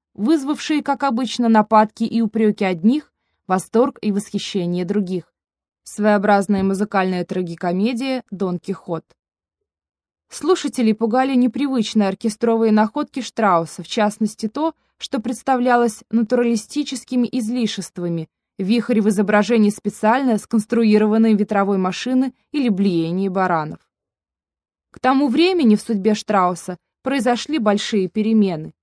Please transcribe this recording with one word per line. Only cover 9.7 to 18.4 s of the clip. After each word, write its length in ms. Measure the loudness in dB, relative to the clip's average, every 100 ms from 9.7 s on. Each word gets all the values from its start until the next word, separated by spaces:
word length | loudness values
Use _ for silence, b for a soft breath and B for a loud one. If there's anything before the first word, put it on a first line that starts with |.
| _ _ _ _ _ _
Слушателей 640 | -6 0 0 -2 0 0 0
пугали 400 | 0 0 0 2
непривычные 720 | 0 0 -2 -2 0 0 0
оркестровые 640 | 0 -4 -2 0 2 4
находки 500 | 2 2 -2 -6 -8
Штрауса, 600 | -8 -2 2 2 0 -8
в 40 | -8
частности 600 | -2 -2 0 -4 -4 -8
то, 260 | -4 -4 -6 _ _
что 220 | -8 -6
представлялось 840 | -6 -6 -2 0 2 2 2 -2 -4
натуралистическими 1200 | -2 0 2 2 0 -4 -6 -6 -8 -4 -2 0
излишествами, 1000 | -2 -4 -2 -2 -4 -10 -8 -4 -4 -6 _